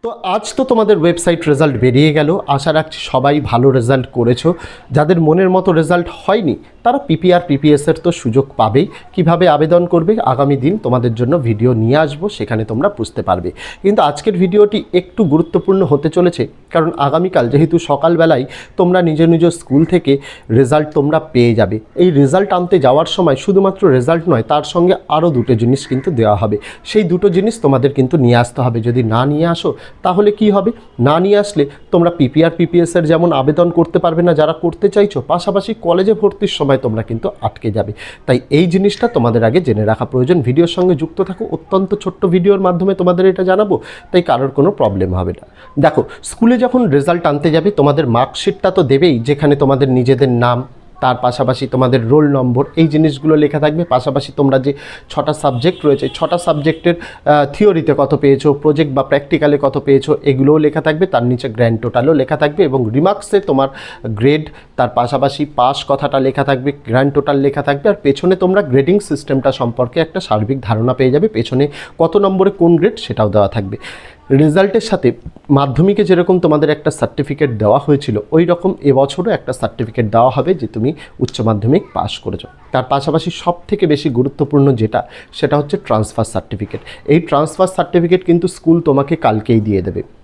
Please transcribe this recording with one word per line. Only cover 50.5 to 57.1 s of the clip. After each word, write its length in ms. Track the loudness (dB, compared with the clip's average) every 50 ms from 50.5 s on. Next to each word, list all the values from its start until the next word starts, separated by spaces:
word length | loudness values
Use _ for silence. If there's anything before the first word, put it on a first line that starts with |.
| 0 -2 -4 -8 -16 -20 -20 -20 -10 -4 -2
তার 140 | -2 -2 0 -2
পাশাপাশি 400 | -2 -2 0 -2 -2 -2 -4 -4 -4 0
তোমাদের 280 | 0 0 2 2 0 2 2
রোল 140 | 4 4 4 4 2
নম্বর, 260 | 2 0 0 0 0 -2 -2 0 0
এই 60 | 2 2 4
জিনিসগুলো 420 | 2 2 2 0 0 0 2 2 4 2
লেখা 160 | 2 0 0 0
থাকবে। 200 | 0 0 -2 -2 0 -2
পাশাপাশি 360 | 0 0 0 -4 -4 -6 -6 -4 0
তোমরা 180 | 0 2 2 2 0
যে 60 | -2 -4 -4 -10 -20 -20 -20 -18 -8
ছটা 220 | -6 -4 -4 -4 -4 -2 -2
সাবজেক্ট 360 | -2 -2 0 -2 -2 -2 0 2
রয়েছে, 180 | 2 2 2 0 -6 -4
ছটা 200 | -4 -4 -2 -2 -2 -2
সাবজেক্টের, 500 | -2 -2 0 0 -2 -4 0 -2 -2 -2 -2
আহ, 460 | -6 -18